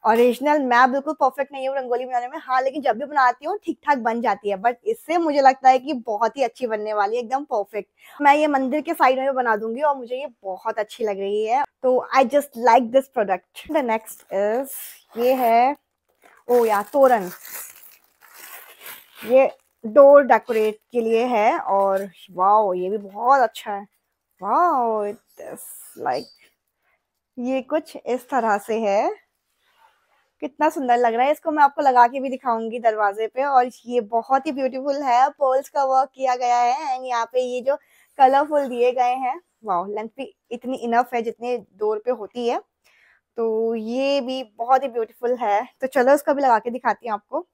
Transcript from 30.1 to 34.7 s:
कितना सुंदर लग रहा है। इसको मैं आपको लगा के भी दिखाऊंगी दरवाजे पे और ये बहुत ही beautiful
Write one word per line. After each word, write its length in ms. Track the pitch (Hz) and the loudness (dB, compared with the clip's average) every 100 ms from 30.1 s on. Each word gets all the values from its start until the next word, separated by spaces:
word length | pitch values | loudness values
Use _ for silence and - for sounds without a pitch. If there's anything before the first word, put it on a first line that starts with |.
| _ _ _ | _ _ _
कितना 260 | 294 _ 302 | -14 _ -2
सुंदर 280 | 320 254 240 | -2 0 2
लग 160 | 240 | 2
रहा 120 | 226 262 | 0 0
है। 60 | |
इसको 200 | 302 339 | 0 -2
मैं 120 | 302 | 2
आपको 180 | 277 277 | 2 2
लगा 240 | 285 247 240 | 2 6 4
के 120 | 269 | 4
भी 100 | 262 | -6
दिखाऊंगी 500 | 254 262 226 226 240 | -6 -4 -4 -4 -2
दरवाजे 480 | 233 214 208 202 220 | -2 0 -2 -2 -6
पे 160 | 247 | -4
और 260 | 285 269 254 - 233 | 0 2 0 -4 -4
ये 160 | 247 | -4
बहुत 440 | 208 226 220 269 294 | -2 -4 0 -2 0
ही 60 | |
beautiful 500 | 269 262 | -4 -4